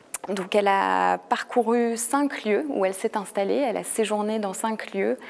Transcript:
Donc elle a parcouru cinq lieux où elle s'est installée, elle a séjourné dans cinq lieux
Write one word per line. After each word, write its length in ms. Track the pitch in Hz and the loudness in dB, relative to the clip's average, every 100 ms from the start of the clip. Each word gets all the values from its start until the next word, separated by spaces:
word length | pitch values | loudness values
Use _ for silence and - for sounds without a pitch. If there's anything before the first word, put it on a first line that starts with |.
| - - - | -10 -10 -4
Donc 260 | 190 185 | -4 0
elle 140 | 208 202 | 2 4
a 500 | 196 190 185 185 180 | 4 4 4 4 2
parcouru 800 | - - - 247 226 240 233 226 | 0 -4 0 0 2 2 2 0
cinq 480 | - 277 285 - | 0 0 0 -2
lieux 220 | 214 202 302 | 0 0 0
où 160 | 202 | 0
elle 100 | 190 | 0
s'est 220 | 190 220 214 | 0 -2 -4
installée, 400 | 190 - 196 220 | -4 -2 0 0
elle 200 | 269 185 | 0 -2
a 60 | |
séjourné 560 | 175 - 208 208 208 220 | -4 -2 0 0 -2 -2
dans 140 | 202 | -4
cinq 420 | 185 226 214 - | -4 -4 -4 -6
lieux 240 | 196 202 175 - | -2 -2 -2 -8